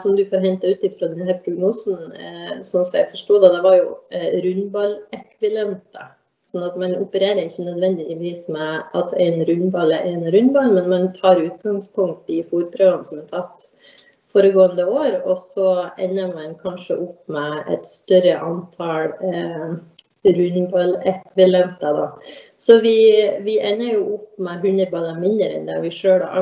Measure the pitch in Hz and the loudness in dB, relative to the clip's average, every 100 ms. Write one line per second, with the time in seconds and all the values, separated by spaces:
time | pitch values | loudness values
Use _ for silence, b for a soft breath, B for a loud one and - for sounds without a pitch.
0 | 202 196 196 190 185 185 - - 190 - | 2 0 0 0 0 -2 -2 -2 -4 -4
1 | 170 165 180 180 - 175 185 226 - 175 | -6 -6 -4 -4 -4 -2 -2 -2 -6 -8
2 | 165 - 170 170 170 - - 180 180 175 | -8 -16 -16 -14 -12 -12 -4 -2 -2 -2
3 | - - - 202 190 175 185 185 175 - | -2 -4 0 6 6 6 4 4 4 -4
4 | - 180 170 180 180 185 202 208 202 208 | -10 -6 -4 -2 -2 -4 -6 -4 -4 -6
5 | - - - - 214 220 208 185 _ - | -12 -18 -18 -6 -4 -2 -6 -8 _ -20
6 | - _ _ _ _ 180 175 180 185 180 | -20 _ _ _ _ -8 -8 -6 -4 -4
7 | 190 190 196 196 165 - 175 175 185 180 | -4 -2 0 -2 -4 -8 -8 -2 -2 -2
8 | 156 165 175 175 - 156 156 156 - 175 | -6 -8 -8 -10 -10 -8 -6 -6 -6 -6
9 | 175 - 175 165 165 170 185 185 160 160 | -4 0 0 0 0 0 0 0 0 0
10 | 180 175 165 185 254 277 247 190 180 180 | -2 -4 2 4 4 4 4 2 2 0
11 | 185 - 190 180 165 - 214 202 - - | -2 0 4 4 2 -6 -6 -6 -6 -4
12 | 180 - - 165 165 170 170 - 190 175 | -4 -4 -6 -6 -4 -4 -4 2 4 2
13 | 135 151 156 170 180 - - _ b b | -4 -14 -10 -10 -10 -14 -20 _ b b
14 | b b _ 202 196 190 185 180 180 254 | b b _ 4 4 6 4 4 0 0
15 | 294 185 180 185 - - 190 180 175 - | 0 -2 -2 -4 -4 -2 0 0 -2 -6
16 | 185 190 185 165 156 165 190 180 - 165 | -4 -2 -4 -8 -12 -10 -10 -10 -6 -6
17 | 175 - - 147 147 151 - 165 - - | -6 -12 -10 -6 -6 -6 -4 -6 -6 -10
18 | - 185 180 156 160 175 175 - 170 160 | 4 4 6 2 -2 -8 -10 -10 -6 -4
19 | 160 - 190 170 170 165 160 165 - _ | -4 -4 -6 -6 -6 -8 -8 -10 -12 _
20 | - _ 208 175 175 175 180 185 180 180 | -20 _ 2 4 2 0 0 0 0 0
21 | - 185 - - 185 185 180 - 151 151 | -2 -4 -4 4 4 4 2 -2 -4 -2
22 | 151 - B B B B - 226 226 220 | -4 -8 B B B B 6 6 6 6
23 | 220 214 202 - 202 220 208 208 240 214 | 6 6 4 0 -2 -2 -2 -2 -2 -2
24 | 190 208 208 - 180 175 190 190 185 170 | -2 -6 -10 -10 -8 -4 0 0 0 -2
25 | 165 165 180 220 170 156 156 160 165 170 | -6 -4 -2 0 -2 -4 -6 -6 -6 -2
26 | 190 185 - 185 | 2 2 2 -2